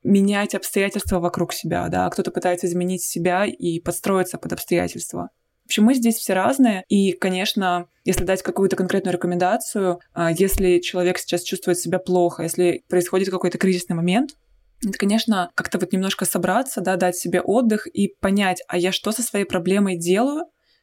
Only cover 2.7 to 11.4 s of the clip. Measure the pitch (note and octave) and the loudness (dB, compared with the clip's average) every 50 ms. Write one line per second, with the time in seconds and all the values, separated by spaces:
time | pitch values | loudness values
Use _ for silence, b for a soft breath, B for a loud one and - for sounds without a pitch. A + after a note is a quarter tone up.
2.7 | E3+ F3+ F3+ F3+ F#3 F3+ - - - F3 E3+ F3+ F3 F#3 G#3 G3 - - E3+ E3+ | -2 -2 -2 -2 -4 -4 -6 -6 -6 -2 0 0 2 2 0 -2 -2 -4 -4 -4
3.7 | E3 E3+ _ - F3 - - G3+ G3 F#3+ F3+ F3+ - - - - - - - - | -4 -2 _ -6 -6 -2 -2 0 2 2 0 -2 -6 -10 -8 -8 -8 -8 -2 0
4.7 | F3+ E3+ F3+ E3+ - E3+ F3 - - F3 F3 - _ _ _ _ _ _ _ - | 0 0 0 -2 -6 -10 -12 -10 -8 -10 -10 -10 _ _ _ _ _ _ _ -4
5.7 | - - G#3 A#3 C#4 C4 A#3 A#3 A3+ - - - F#3+ F#3 F#3+ B3 C4+ C4+ C4 A#3 | 2 4 4 4 4 4 2 2 2 0 -2 -2 0 2 2 2 4 4 4 4
6.7 | G3+ F#3 - _ G#3 G3 G3 G3 F3+ - - F#3 F#3 F#3 F#3+ - - G#3+ F#3+ F#3 | 4 0 -2 _ 2 4 4 2 0 0 -2 -2 0 0 -2 -2 -2 0 0 0
7.7 | F3 F3 F3 _ _ _ _ - F#3 - - E3+ F#3+ F#3+ - - F3 - G3 F#3 | 0 -2 -4 _ _ _ _ -2 0 0 2 0 0 0 -2 -4 0 2 2 2
8.7 | F#3 - F#3 F3+ - G3 F#3+ F#3+ F3 F3 F3 F3 F3 F3 F3+ F3+ G#3+ B3 - - | 2 0 0 0 0 0 0 0 -2 0 -2 -2 0 0 2 2 0 0 -4 -6
9.7 | - G#3+ F#3+ F#3 F3 F3 _ _ _ - E3+ E3 E3 E3 G3 F#3+ - - G3 F3+ | -4 -2 0 0 -2 -4 _ _ _ -2 0 0 2 2 2 2 2 2 2 4
10.7 | F3+ F3 F3 - - F3+ F3 F3+ F3+ - - - F3 F3 | 4 2 2 0 -2 0 0 0 0 -2 -4 -4 -4 -4